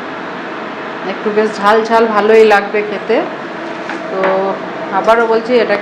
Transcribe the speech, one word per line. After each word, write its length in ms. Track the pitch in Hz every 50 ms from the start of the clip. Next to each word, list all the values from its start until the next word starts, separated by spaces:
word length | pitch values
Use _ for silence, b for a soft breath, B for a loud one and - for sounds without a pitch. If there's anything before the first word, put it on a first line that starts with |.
| - - - - - - - - - - - - - - - - - - - - - -
একটু 160 | - - - 214 202
বেশ 140 | 214 214 208 - 202
ঝাল 180 | 202 208 220 226 220
ঝাল 160 | 233 226 226 233 220 214
ভালোই 300 | 208 202 214 220 220 220 214 208
লাগবে 260 | 202 202 196 208 208 208 208
খেতে। 280 | 208 185 - - 226 294 349 - - - - - - - - - - - - - - - - -
তো 80 | 190 190 190 190 190 190 196 196 190 - - - - - - - 202 190
আবারও 260 | - 214 226 233 233 220
বলছি, 220 | 226 226 226 247 247 233 214
এটা 120 | - 202 202